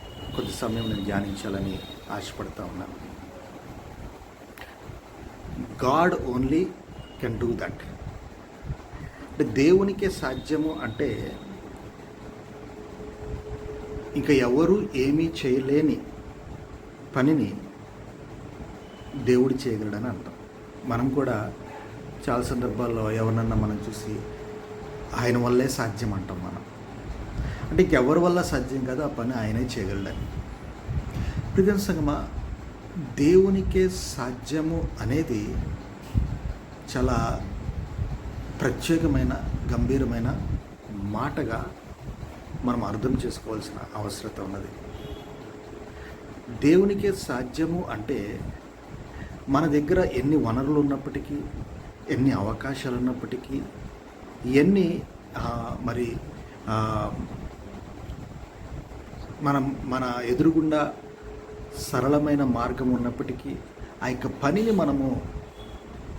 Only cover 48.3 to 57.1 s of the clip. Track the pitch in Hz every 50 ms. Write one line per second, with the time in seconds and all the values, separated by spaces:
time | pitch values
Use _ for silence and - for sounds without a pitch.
48.3 | - 90 - - - - - - - - - - - - - - - - - -
49.3 | - - - - 139 143 160 156 143 151 147 147 185 185 180 - - 123 127 143
50.3 | 156 147 117 113 113 127 135 143 151 147 139 139 139 131 - - - - - -
51.3 | 147 143 127 - - - - - - - - - - - - - - 113 131 139
52.3 | 113 101 101 107 113 107 - 135 135 - - 135 123 120 127 127 123 - - -
53.3 | - - - - 135 135 135 - - - - - - - - - - - - -
54.3 | - - - 123 131 139 156 190 202 196 180 165 175 - - - - - - -
55.3 | - - 117 120 117 117 117 117 - - 123 120 117 123 120 117 - - - -
56.3 | - - - - - - - 113 110 110 107 110 107 107 107 104